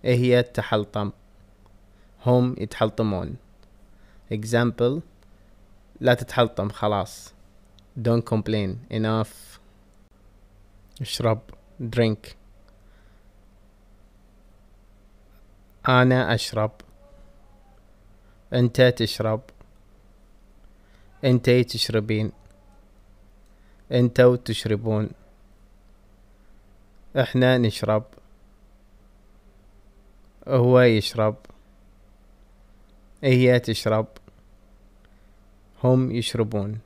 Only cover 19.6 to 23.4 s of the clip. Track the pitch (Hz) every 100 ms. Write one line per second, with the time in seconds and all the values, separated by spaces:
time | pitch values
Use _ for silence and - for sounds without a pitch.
19.6 | - _ _ - _ _ _ - _ -
20.6 | - _ _ _ - - 135 127 120 123
21.6 | 120 113 - 110 107 107 110 - - -
22.6 | - - - _ - - - _